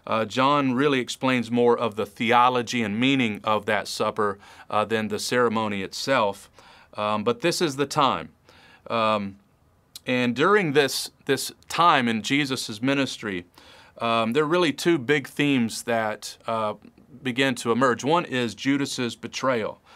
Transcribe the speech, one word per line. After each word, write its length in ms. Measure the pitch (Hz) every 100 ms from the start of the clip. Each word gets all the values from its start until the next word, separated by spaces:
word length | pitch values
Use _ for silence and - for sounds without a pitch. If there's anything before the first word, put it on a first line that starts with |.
| -
Uh, 200 | 110 107
John 480 | 110 131 147 135
really 260 | 123 147 131
explains 500 | 117 - 131 127 113
more 260 | 120 120 120
of 200 | 117 104
the 100 | 101
theology 800 | - 113 120 123 127 113 123
and 160 | 110 107
meaning 400 | 131 135 117 101
of 220 | 110 107 98
that 220 | 104 -
supper, 500 | - 107 107 104 98 - - -
uh, 160 | 107 104
than 220 | 110 107
the 120 | 104
ceremony 640 | - 127 120 110 107 101
itself. 680 | 92 - - 131 104 98 - _ - - - -
Um, 280 | 107 107
but 180 | 107 117
this 200 | 170 165
is 160 | 165 135
the 100 | 139
time. 420 | 151 131 90 78 _ _ - - - -
Um, 500 | 113 110 107 98 95 _ _ _ _ _ - -
and 300 | 127 120 120
during 380 | 175 208 170
this, 360 | 143 139 - - - -
this 260 | 131 - - -
time 380 | - 170 147 117
in 140 | 113
Jesus' 600 | 104 139 139 127 - 107
ministry, 640 | 131 139 131 - 110 92 87 - - - - -
um, 360 | 117 113 113
there 100 | 131
are 40 | 151
really 260 | 180 170
two 260 | 135 175 165
big 280 | 117 147 -
themes 560 | - 147 135 113 -
that, 540 | - 113 107 107 - - -
uh, 300 | 113 107 104 - _ _ 120
begin 320 | 131 120 135 120
to 160 | 120
emerge. 320 | 113 135 117
One 220 | 127 170 -
is 280 | 127 120
Judas's 640 | 98 135 139 135 - 120 -
betrayal. 640 | 113 - 131 120 95 - _